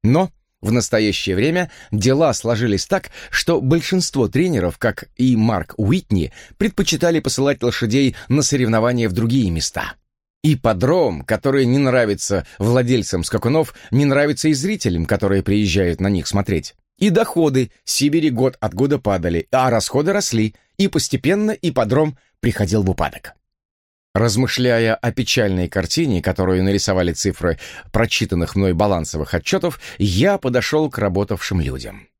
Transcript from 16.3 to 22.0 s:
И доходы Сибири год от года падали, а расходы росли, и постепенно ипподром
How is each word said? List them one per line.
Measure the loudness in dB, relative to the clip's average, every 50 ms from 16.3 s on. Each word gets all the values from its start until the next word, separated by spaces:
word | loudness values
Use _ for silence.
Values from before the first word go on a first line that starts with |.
| -2 -2 0 0 -2 -4 -4 -8 _ _ _ _ _ _
И | 0 2
доходы | 2 2 0 0 0 2 2 2 2 2 0 -2 _ _ _
Сибири | -6 -2 0 0 2 2 2 2 0
год | 0 2 0 -2 0 _
от | -6 -6 -2
года | 0 0 0 0 0
падали, | 0 -2 -2 0 0 0 -2 -2 -2 _
а | 0 2 2 2
расходы | 2 0 -2 0 -2 0 0 2
росли, | 0 0 -2 0 0 0 0 0 -4 _ _ _ _
и | 0 0 0
постепенно | 2 -2 -2 -2 -4 -2 0 0 0 2 0 -2
ипподром | -2 -2 -4 -2 0 0 0 2 2 2